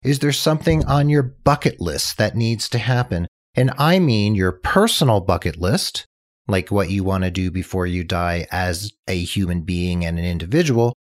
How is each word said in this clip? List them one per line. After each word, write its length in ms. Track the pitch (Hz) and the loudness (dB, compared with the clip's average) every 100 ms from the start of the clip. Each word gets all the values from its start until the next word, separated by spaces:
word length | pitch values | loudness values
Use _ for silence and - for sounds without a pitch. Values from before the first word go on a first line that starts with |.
Is 160 | 127 139 | 0 0
there 100 | 147 | 0
something 540 | 139 - 156 165 160 | 0 0 0 2 0
on 240 | 147 143 147 | 2 2 4
your 160 | 147 | 2
bucket 560 | 127 - - 143 - - | 0 0 0 2 0 -2
list 360 | 87 71 - - | -6 -4 -6 0
that 180 | 107 110 | 0 2
needs 320 | 113 113 - | -2 -2 -2
to 100 | 120 | -4
happen? 480 | 107 123 123 87 87 _ _ - | 0 0 0 -2 -4 _ _ 0
And 160 | 127 - | 0 2
I 220 | 147 185 | 2 4
mean 380 | 170 110 101 107 | 4 4 2 2
your 160 | 92 | 0
personal 680 | 90 - - 220 - 143 104 | 0 0 2 2 2 2 2
bucket 400 | 90 85 90 80 | 2 0 -2 -2
list, 460 | 90 151 - - - _ _ _ - | -2 0 -2 -8 -14 _ _ _ -2
like 240 | 98 92 | -2 0
what 180 | 101 90 | -2 0
you 140 | 98 | -2
want 220 | 92 95 | 0 0
to 60 | 92 | -2
do 180 | 90 92 | -2 -4
before 380 | 90 90 92 90 | -4 -6 -4 -2
you 160 | 90 | -4
die 420 | 85 87 87 85 82 | -4 -2 -2 -4 -4
as 400 | 90 90 85 104 - - | -4 -2 -4 -8 -12 -6
a 120 | 92 | -4
human 420 | 87 - 92 87 | -2 -2 0 0
being 420 | 80 87 90 87 | -2 -2 -2 -2
and 120 | 85 85 | -2 -2
an 80 | |
individual 680 | 87 85 85 143 170 117 120 - | -4 -4 -2 -2 0 2 0 -2